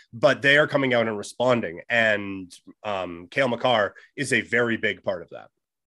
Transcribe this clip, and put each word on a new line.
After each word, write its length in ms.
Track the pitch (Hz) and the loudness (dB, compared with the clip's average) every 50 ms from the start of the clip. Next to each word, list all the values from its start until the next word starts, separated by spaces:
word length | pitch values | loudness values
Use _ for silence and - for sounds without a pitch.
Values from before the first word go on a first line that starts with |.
| - _ | -20 _
But 300 | - 113 107 143 127 107 | -4 2 2 2 2 4
they 160 | 110 139 143 147 | 4 4 4 4
are 100 | 156 147 | 4 4
coming 260 | - 143 139 131 123 | 2 0 0 2 2
out 140 | 120 113 113 | 2 0 0
and 100 | 110 101 | -2 -6
responding. 640 | 101 - - - 120 127 123 120 104 85 82 85 - - | -8 -10 -6 -2 0 2 2 2 0 -4 -8 -12 -8 -2
And, 640 | 117 117 113 110 107 104 101 98 98 95 95 87 - - _ - - _ - | 0 2 2 2 2 0 -2 -6 -8 -10 -10 -14 -18 -20 _ -20 -20 _ -8
um, 460 | 107 101 95 92 87 87 85 87 - | -6 -6 -4 -6 -6 -8 -12 -14 -6
Cale 160 | - 143 139 127 | -2 0 0 0
Makar 480 | 120 113 - 127 120 110 101 92 - - - _ _ - | 0 0 2 2 4 4 2 0 -2 -8 -20 _ _ -8
is 160 | 143 123 131 | -4 0 0
a 80 | 113 | 0
very 340 | 104 - 120 117 120 117 113 | 0 0 0 0 0 0 0
big 260 | 104 107 104 98 90 | -2 -2 -4 -4 -4
part 200 | - 110 95 87 | -4 -6 -6 -6
of 80 | 82 - | -8 -14
that. 180 | 65 57 52 - _ _ _ _ _ _ _ _ _ | -18 -18 -20 -20 _ _ _ _ _ _ _ _ _